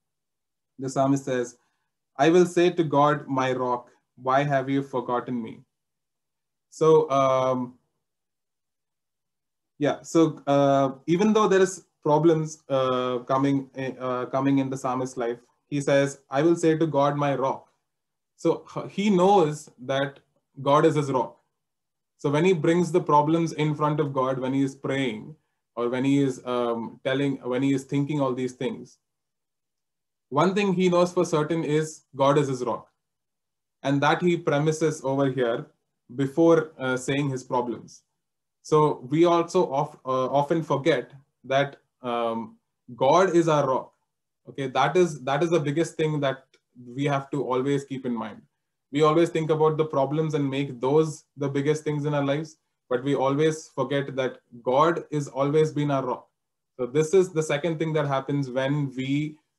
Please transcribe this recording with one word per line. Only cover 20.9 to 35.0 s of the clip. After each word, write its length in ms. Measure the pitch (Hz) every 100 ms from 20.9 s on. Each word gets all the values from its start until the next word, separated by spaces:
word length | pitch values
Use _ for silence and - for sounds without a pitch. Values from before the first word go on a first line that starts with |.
| 147
his 140 | 135
rock. 280 | 131 113 - _ _ _ _ _ _ _ _
So 120 | 151
when 140 | 147
he 80 | 180
brings 380 | 175 147 175 175
the 100 | 175
problems 520 | - 147 147 165 165
in 220 | - 151
front 260 | 147 151 156
of 120 | 143
God, 260 | 135 131 131
when 140 | 127
he 100 | 135
is 120 | 135
praying, 640 | - 135 135 131 107 123 156 _ _ _ -
or 120 | 120
when 160 | 127
he 160 | 135 139
is, 220 | 135 127
um, 560 | 123 123 120 117 110 -
telling, 320 | 135 135 143 -
when 240 | 123 123
he 100 | 139
is 100 | 135
thinking 360 | 135 143 139 151
all 120 | 135
these 200 | 127 127
things, 460 | - 123 107 - _ _ _ _ _ _ _ _ _ _ _ _ _ -
one 260 | 139 175
thing 180 | 196 202
he 160 | 185 185
knows 240 | 175 180
for 120 | 180
certain 400 | 170 156 156 165
is 400 | 147 151 156 - _ 131
God 220 | 135 147
is 100 | 139
his 160 | 127
rock. 240 | 117 107 - _ _ _ _ _ _ _ _ _
And 180 | 139 139
that 220 | 143 160
he 140 | 175 170
premises 640 | 170 143 156 156 160 151